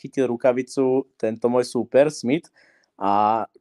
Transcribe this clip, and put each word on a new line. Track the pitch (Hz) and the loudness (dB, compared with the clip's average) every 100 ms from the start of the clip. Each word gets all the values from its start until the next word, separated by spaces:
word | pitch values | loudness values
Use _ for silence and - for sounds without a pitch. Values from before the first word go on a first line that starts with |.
chytil | - - 123 | -8 -2 -2
rukavicu | 120 131 123 127 - 131 127 - _ | 0 0 0 -2 -2 0 0 -4 _
tento | 110 113 120 | -6 -2 0
môj | 123 120 | 0 -2
súper, | 123 113 127 151 | -4 2 2 2
Smith, | 151 120 165 - _ _ _ _ - | 0 -2 -4 -4 _ _ _ _ -6
a | 98 101 104 113 104 _ | 0 2 2 0 -4 _